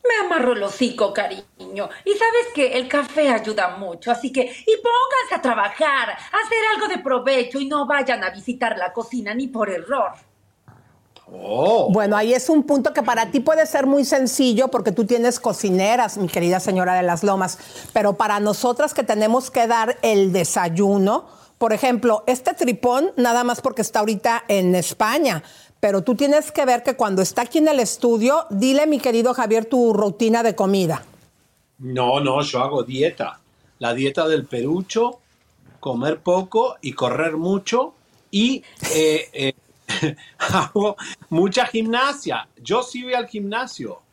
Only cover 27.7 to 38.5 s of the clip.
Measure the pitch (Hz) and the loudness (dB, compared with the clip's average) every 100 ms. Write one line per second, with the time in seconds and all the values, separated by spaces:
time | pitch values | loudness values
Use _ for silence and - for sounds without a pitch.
27.7 | 285 208 - 240 226 240 311 320 196 254 | 2 0 0 2 4 4 2 0 0 2
28.7 | 269 311 285 262 233 240 254 220 226 220 | 4 2 2 2 2 2 0 2 0 2
29.7 | 254 233 208 208 - 226 226 226 - 190 | 2 4 4 0 2 2 4 2 0 0
30.7 | 196 170 160 - - _ _ _ _ _ | 2 0 -2 -10 -20 _ _ _ _ _
31.7 | _ 131 127 123 139 143 135 143 123 135 | _ -8 -2 0 2 0 0 -2 -2 -2
32.7 | 143 117 131 160 - - - _ _ _ | -2 -4 -2 -2 -2 -10 -10 _ _ _
33.7 | _ 120 120 135 156 160 156 143 123 131 | _ -4 -2 -2 0 0 0 -2 -6 -2
34.7 | 175 185 220 240 240 _ _ _ _ _ | -4 -4 -2 -2 -4 _ _ _ _ _
35.7 | _ 139 120 139 160 - 180 185 220 254 | _ -8 -4 -2 -2 0 0 0 0 0
36.7 | - 139 - 123 131 165 156 170 196 190 | -4 -12 -4 -2 0 -2 -2 -2 -2 0
37.7 | 233 302 _ _ _ _ 202 233 | -2 -2 _ _ _ _ 0 0